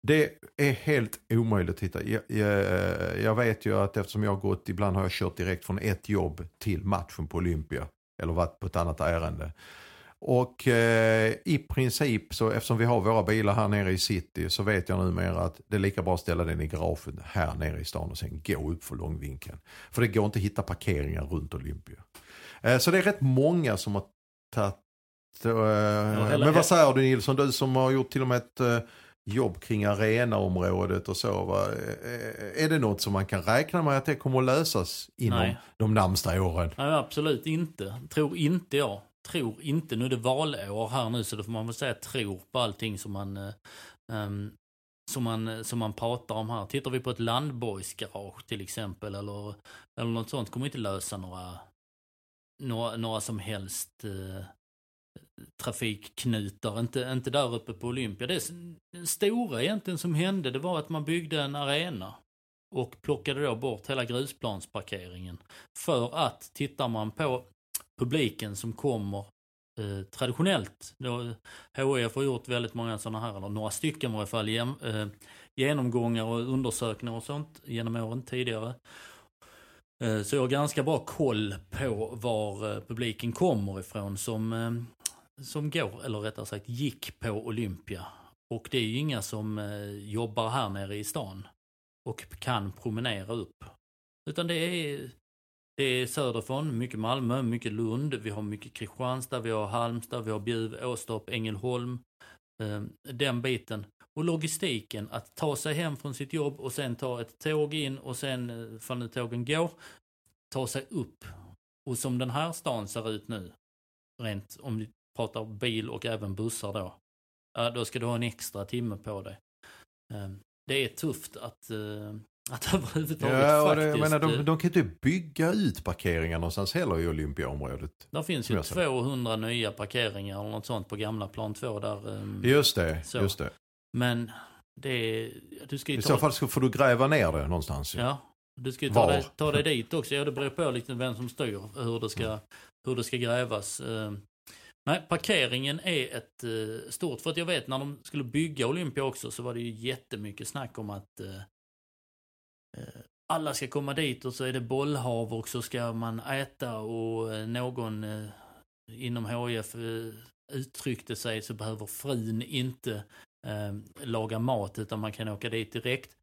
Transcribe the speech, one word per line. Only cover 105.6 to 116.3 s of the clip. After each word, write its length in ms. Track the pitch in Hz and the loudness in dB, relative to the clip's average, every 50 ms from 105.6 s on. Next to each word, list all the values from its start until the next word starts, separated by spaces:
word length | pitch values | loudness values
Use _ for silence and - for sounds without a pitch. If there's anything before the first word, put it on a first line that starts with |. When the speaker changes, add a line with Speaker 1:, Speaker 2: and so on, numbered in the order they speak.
| - 160 151 | -2 -2 -2
Speaker 2:
hem 240 | 156 170 160 143 | 0 -2 -2 -4
från 160 | 127 - 147 127 | -4 -6 -8 -6
sitt 200 | - 143 135 - | -6 -8 -4 -2
jobb 260 | 160 147 143 139 - | -2 -2 -2 -4 -4
och 120 | - 131 120 | -8 -6 -4
sen 220 | - 143 127 120 | -4 -2 -4 -4
ta 260 | - - 127 123 120 | -2 -2 -4 -2 -4
ett 180 | 117 - - _ | -6 -10 -10 _
tåg 340 | - 156 156 151 151 147 151 | -2 0 2 2 2 2 0
in 240 | 156 147 135 135 | -2 -2 -2 -4
och 200 | 131 - 131 123 | -6 -8 -8 -6
sen, 320 | 127 - 135 131 127 123 120 | -4 -4 -4 -2 -2 -4 -6
eh, 260 | 117 117 117 110 113 | -6 -8 -10 -10 -12
ifall 220 | 110 - - 131 | -14 -8 -6 -6
nu 100 | 123 120 | -4 -4
tågen 380 | 110 - 127 120 113 120 120 120 | -4 -4 -4 -4 -2 -4 -4 0
går, 260 | 123 151 160 170 165 - - - - - - _ _ _ _ _ _ _ _ _ _ - | 0 2 2 2 0 -2 -10 -20 -20 -20 -20 _ _ _ _ _ _ _ _ _ _ -4
ta 140 | 135 131 | -2 -2
sig 180 | 110 - 135 131 - | -2 -2 -6 -6 -4
upp. 360 | 226 170 120 - - _ - - - - - - - _ _ _ _ _ _ 135 | -4 -6 -6 -6 -10 _ -18 -18 -18 -18 -20 -20 -20 _ _ _ _ _ _ -6
Och 80 | 123 | -6
som 200 | 120 - 135 123 | -4 -2 -2 0
den 120 | 123 127 123 | 0 -2 -2
här 220 | 120 143 156 170 | 0 -2 -2 -2
stan 360 | 160 - - 147 127 113 104 | -4 -4 -4 -4 -4 -2 -4
ser 220 | 98 - 120 107 113 | -6 -6 -4 -4 -4
ut 180 | 110 104 - | -4 -4 -6
nu, 240 | - 120 104 90 87 - _ _ _ _ _ _ _ _ _ _ _ _ - 120 | -6 -8 -8 -8 -10 -16 _ _ _ _ _ _ _ _ _ _ _ _ -6 -4
rent 340 | 110 104 98 101 _ - - | -4 -4 -4 -8 _ -20 -12
om 160 | - 139 110 | -8 -4 -4
vi 120 | 110 107 110 _ _ _ _ _ | -4 -4 -8 _ _ _ _ _
pratar 280 | - 117 107 - 117 110 | -4 -4 -2 -2 -8 -8
bil 440 | 110 110 101 127 123 113 110 110 - | -8 -6 -2 0 0 0 0 -2 -4
och 160 | - 110 - | -6 -6 -4
även 300 | 117 113 95 104 98 | -4 -4 -2 -4 -4